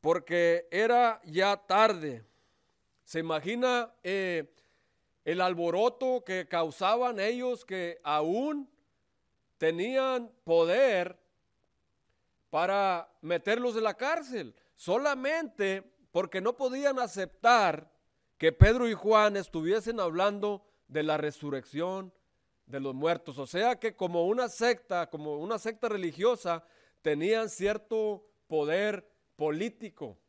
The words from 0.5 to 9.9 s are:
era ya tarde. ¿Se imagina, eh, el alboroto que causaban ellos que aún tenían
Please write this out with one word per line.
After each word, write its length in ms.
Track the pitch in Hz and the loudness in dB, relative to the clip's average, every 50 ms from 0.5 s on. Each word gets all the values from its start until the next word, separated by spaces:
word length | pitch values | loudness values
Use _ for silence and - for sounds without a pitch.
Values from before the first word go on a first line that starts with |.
| 170 170 170 - | 2 2 -2 -4
era 500 | - 185 220 226 240 240 247 233 220 - - | -2 -2 2 4 4 4 4 2 0 -2 -10
ya 320 | 170 151 175 185 202 202 | -6 -2 0 2 2 0
tarde. 720 | 196 _ _ 185 202 220 220 208 175 156 151 127 113 113 _ _ _ _ _ _ _ _ _ _ _ _ _ _ _ _ | -2 _ _ 4 6 6 4 4 0 -4 -6 -8 -8 -12 _ _ _ _ _ _ _ _ _ _ _ _ _ _ _ _
¿Se 160 | - - 165 | -8 -6 -6
imagina, 720 | 165 165 160 156 151 180 220 240 247 254 247 240 233 226 _ _ _ | -4 -2 -4 -4 -2 -4 -2 0 0 2 2 0 -2 -4 _ _ _
eh, 500 | 175 190 196 190 185 175 165 147 - _ _ _ _ _ _ _ _ _ _ _ _ _ _ _ | -4 -4 -2 -2 -2 -2 -4 -4 -6 _ _ _ _ _ _ _ _ _ _ _ _ _ _ _
el 160 | 156 170 180 | -4 -2 0
alboroto 840 | 185 180 185 170 170 170 165 180 220 247 240 - 262 254 254 247 247 | 0 0 0 0 -2 -2 0 2 2 0 0 0 -2 -2 -2 -2 -4
que 220 | - 190 185 175 - | -6 -6 -6 -6 -4
causaban 720 | - 170 165 160 139 - 190 190 214 240 247 247 240 202 | -2 -2 -2 -2 -4 -2 0 0 2 2 0 -2 -2 -2
ellos 460 | 190 214 240 247 247 254 247 - - | -2 -2 -2 -2 -4 -4 -4 -6 -8
que 340 | - 190 185 175 170 170 - _ | -10 -8 -6 -6 -8 -8 -10 _
aún 640 | 151 151 151 151 165 185 226 262 302 311 294 277 - _ _ _ _ _ _ _ _ _ _ _ _ _ _ _ _ _ _ | -2 -2 0 0 0 0 -2 -2 -2 -4 -6 -8 -12 _ _ _ _ _ _ _ _ _ _ _ _ _ _ _ _ _ _
tenían 760 | 156 160 165 170 185 233 | -2 -2 0 0 -4 -2